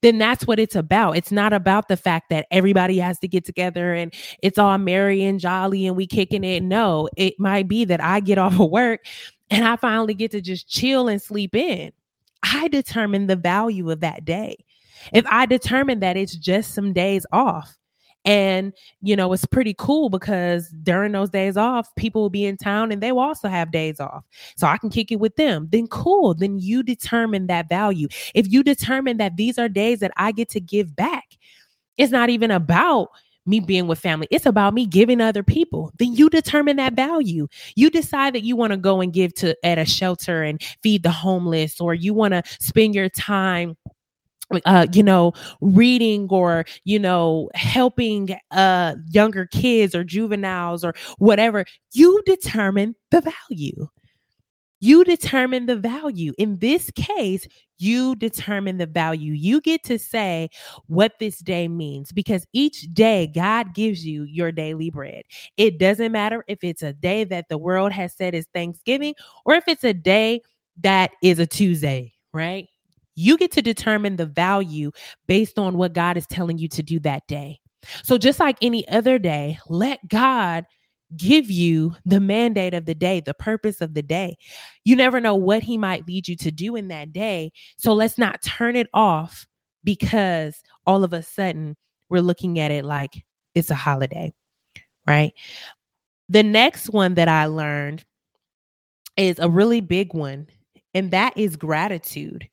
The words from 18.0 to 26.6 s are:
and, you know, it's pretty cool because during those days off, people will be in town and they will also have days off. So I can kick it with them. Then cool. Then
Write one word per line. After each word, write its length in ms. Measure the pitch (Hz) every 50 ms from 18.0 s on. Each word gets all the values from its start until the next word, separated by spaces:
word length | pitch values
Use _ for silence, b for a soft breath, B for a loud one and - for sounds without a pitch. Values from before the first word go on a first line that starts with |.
| _ _ _ _ _
and, 480 | 190 208 208 196 190 190 185 190 196 190 b b b b b
you 160 | - 196 208
know, 160 | 196 185 185 185
it's 120 | 185 -
pretty 300 | - - 254 262 214 196
cool 320 | _ - - 285 311 311 247
because 600 | 190 185 - - 208 185 175 175 175 170 170 165 160 160 156
during 260 | 180 175 185 202 208
those 200 | 208 196 196 202
days 260 | - 196 190 196 190
off, 360 | 196 214 240 262 240 226 - _
people 260 | - - 226 202 220 214
will 80 | 202
be 140 | 180 202 202
in 120 | 202 196
town 360 | 190 - 208 202 214 220 226 214
and 100 | 202 196
they 80 | 240
will 80 | 254 247
also 300 | 254 285 311 - - 208
have 240 | 185 180 170 160 165
days 260 | 165 160 156 151 -
off. 260 | 143 139 - 139 - _ B B B B B
So 120 | - - 160
I 100 | 151 214
can 120 | - 220
kick 200 | - 233 226 -
it 80 | 233 208
with 160 | 208 220 -
them. 340 | - 311 294 208 156 151 160 175
Then 160 | 226 233 220
cool. 440 | - - - 339 370 403 359 226 170
Then 280 | 160 185 196 202 196